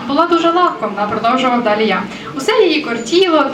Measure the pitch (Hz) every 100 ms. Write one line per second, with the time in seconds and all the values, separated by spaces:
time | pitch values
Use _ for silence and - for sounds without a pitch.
0 | 240 285 339 339 330 349 359 - 214 202
1 | 208 220 226 254 254 240 220 208 220 185
2 | 190 - - - - 466 370 302 285 226
3 | 226 339 370 311 269